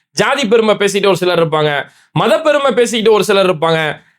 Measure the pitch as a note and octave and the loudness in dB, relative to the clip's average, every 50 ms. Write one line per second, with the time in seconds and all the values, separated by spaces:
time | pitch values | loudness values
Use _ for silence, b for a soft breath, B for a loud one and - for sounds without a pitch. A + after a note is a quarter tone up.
0 | b _ _ - G#3 A3+ B3 C4+ C#4+ G3 A#3 A#3 A3+ G#3+ G3+ - G#3 G3 F3+ G3+ | b _ _ -2 -2 -2 -2 -2 0 0 2 2 2 2 0 0 0 -2 -2 0
1 | G3 G3+ F#3 E3+ F3+ F3+ F3+ E3 E3+ D#3 D#3 D#3 D3+ D3+ D3 C#3 B2+ b b b | 0 0 0 0 0 -2 0 0 0 0 0 -2 -2 -2 -2 -4 -6 b b b
2 | b b b D3+ F#3 A3+ D4+ D#4 D#4+ D4+ D4 D4 C#4 C4+ G#3+ A#3 A#3+ A#3 A3+ A3+ | b b b -2 0 0 0 0 0 0 0 0 0 0 0 0 0 0 -2 0
3 | G3+ A3+ A3 G#3 - - G3+ G3 F#3+ F3+ F3 D3+ E3 E3 E3 D#3+ D#3 D3+ C#3+ b | 0 2 2 2 2 2 0 2 2 0 0 0 0 0 0 0 -2 -4 -6 b
4 | b b b | b b b